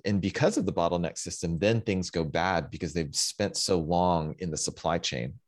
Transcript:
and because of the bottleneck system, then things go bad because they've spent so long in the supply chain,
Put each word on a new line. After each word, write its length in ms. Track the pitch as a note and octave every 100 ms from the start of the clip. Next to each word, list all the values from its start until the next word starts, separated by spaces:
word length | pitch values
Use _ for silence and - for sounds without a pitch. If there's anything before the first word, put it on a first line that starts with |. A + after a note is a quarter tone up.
and 160 | G2+ G2+
because 380 | F#2+ - E3 C4+
of 80 | C3
the 60 |
bottleneck 440 | F2+ E2+ F2 E2+ -
system, 420 | F2 - E2+ E2
then 220 | G2+ A#2
things 300 | A2 F#2 F2
go 120 | F2
bad 480 | D#2+ E2 F#2 E2+ C#2
because 220 | - E2+
they've 220 | E2+ D2
spent 420 | - - - G2 -
so 220 | - F2+
long 560 | D#2 F2 F2+ E2+ D#2 -
in 100 | F2+
the 60 | D2+
supply 400 | - - D#2+ E2+
chain, 340 | - C2 C2 -